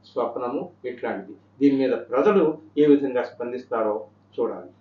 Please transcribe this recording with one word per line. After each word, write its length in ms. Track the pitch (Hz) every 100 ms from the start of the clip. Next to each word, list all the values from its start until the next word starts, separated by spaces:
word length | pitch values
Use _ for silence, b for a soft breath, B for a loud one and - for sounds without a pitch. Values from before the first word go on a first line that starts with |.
| -
స్వప్నము 500 | 131 113 - 123 147 196 _ 123
ఇట్లాంటిది. 460 | 120 117 101 92 - _ _
దీని 140 | 139 135
మీద 120 | 131 113 -
ప్రజలు 460 | 127 208 196 113 - - 143
ఏ 40 | 147
విధంగా 300 | 139 135 123 -
స్పందిస్తారో 640 | - 123 123 - 117 107 104 - _ _
చూడాలి. 340 | - 113 95 90 _